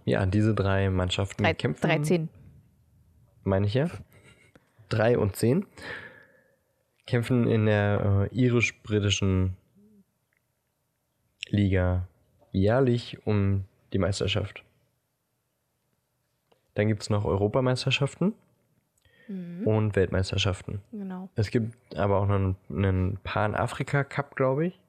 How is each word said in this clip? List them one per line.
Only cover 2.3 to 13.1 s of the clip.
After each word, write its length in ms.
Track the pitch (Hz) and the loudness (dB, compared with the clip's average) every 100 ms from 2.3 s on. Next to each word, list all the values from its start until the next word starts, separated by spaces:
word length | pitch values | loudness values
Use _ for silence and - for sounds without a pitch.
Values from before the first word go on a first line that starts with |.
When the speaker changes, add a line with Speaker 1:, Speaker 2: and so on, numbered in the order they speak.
| - - - _ _ _ _ _ _ _ _ | -10 -20 -20 _ _ _ _ _ _ _ _
Speaker 1:
Meine 220 | 98 95 101 | 0 0 2
ich 60 | |
ja. 160 | 131 170 - - - - _ _ - _ _ - | 0 -2 -6 -18 -20 -20 _ _ -20 _ _ -4
Drei 280 | 110 113 120 | 0 2 2
und 180 | 104 | 0
zehn. 300 | - 113 165 - - - - - - - _ _ _ _ _ _ _ - | 0 2 2 -2 -10 -14 -14 -16 -20 -20 _ _ _ _ _ _ _ -2
Kämpfen 400 | 120 113 123 113 | -2 2 2 4
in 180 | 110 | 4
der, 640 | 107 104 104 104 101 98 98 | 4 4 2 2 2 2 2
äh, 40 | |
irisch-britischen 1200 | - 127 117 101 - - 104 101 - 98 92 92 92 _ _ _ 202 _ _ _ _ _ _ _ _ _ _ _ _ _ _ - | 2 2 2 0 -4 -2 0 2 2 2 2 0 -4 _ _ _ _ _ _ _ _ _ _ _ _ _ _ _ _ _ _ -2
Liga 600 | 104 98 95 90 90 90 _ _ _ _ | 0 2 2 2 0 -4 _ _ _ _
jährlich 760 | 95 101 127 127 117 - | 0 2 4 2 0 -4